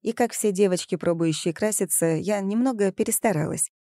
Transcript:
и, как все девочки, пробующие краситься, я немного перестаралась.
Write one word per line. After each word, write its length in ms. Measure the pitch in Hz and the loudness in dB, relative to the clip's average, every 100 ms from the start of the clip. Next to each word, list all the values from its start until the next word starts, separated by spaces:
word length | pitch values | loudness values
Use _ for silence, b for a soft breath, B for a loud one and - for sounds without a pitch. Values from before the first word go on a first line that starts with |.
и, 120 | 208 | -6
как 200 | 226 233 | 0 0
все 180 | - 214 | 2 0
девочки, 440 | 185 202 180 - 180 | 4 2 2 -2 -2
пробующие 580 | 175 165 165 151 180 | 0 2 0 0 -2
краситься, 520 | 156 214 202 185 - 165 | -2 -2 -2 -2 0 2
я 340 | 160 185 208 | 0 0 -2
немного 500 | 196 214 262 226 202 | 0 0 0 2 0
перестаралась. 800 | 190 226 220 226 156 156 160 - _ | 0 -2 0 0 0 -2 -4 -6 _